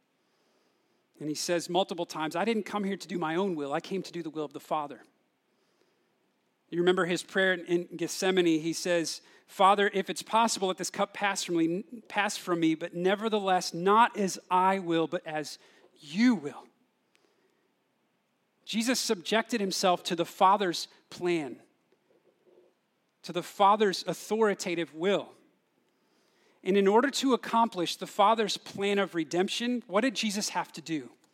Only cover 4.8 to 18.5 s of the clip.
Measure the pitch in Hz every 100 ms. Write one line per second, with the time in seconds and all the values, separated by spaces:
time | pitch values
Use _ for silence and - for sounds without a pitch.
4.8 | 147 123 - _ _ _ _ _ _ _
5.8 | _ _ _ _ _ _ _ _ _ 170
6.8 | 175 185 175 175 - 196 190 180 170 175
7.8 | 175 175 165 - 190 185 175 160 165 156
8.8 | 185 170 156 - - - _ - 190 202
9.8 | 202 196 185 175 - 220 226 - 190 185
10.8 | 185 - 202 - 202 196 - 170 165 175
11.8 | - 226 - 202 208 - - 170 160 160
12.8 | 170 175 180 202 220 214 190 180 175 170
13.8 | 180 214 233 - 196 - - 185 185 196
14.8 | 170 165 160 175 - 156 147 - _ _
15.8 | _ _ 147 165 247 214 143 - - _
16.8 | _ _ _ _ _ _ _ _ _ _
17.8 | _ _ _ _ _ _ _